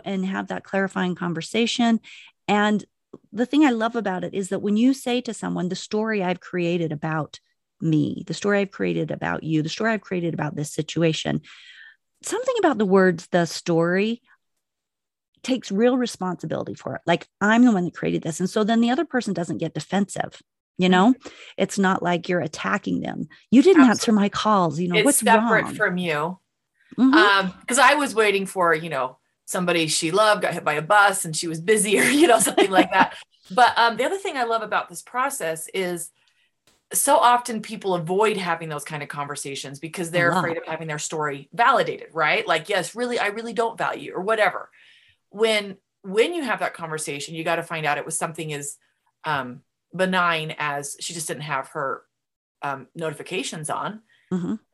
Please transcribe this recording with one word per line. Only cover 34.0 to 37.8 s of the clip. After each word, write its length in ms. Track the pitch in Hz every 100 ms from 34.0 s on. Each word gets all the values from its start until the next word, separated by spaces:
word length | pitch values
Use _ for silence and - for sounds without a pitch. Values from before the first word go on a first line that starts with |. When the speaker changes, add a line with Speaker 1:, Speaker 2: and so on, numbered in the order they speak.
| 277
Speaker 2:
other 120 | 381
thing 200 | 392 294
I 60 |
love 180 | 233 226
about 260 | 214 190 -
this 140 | 175
process 640 | - 240 269 269 170 160 -
is 380 | 190 185 175 156 _ _ _ _ _ _ _ _
so 240 | - - 294
often 440 | 233 240 240 220
people 340 | - 214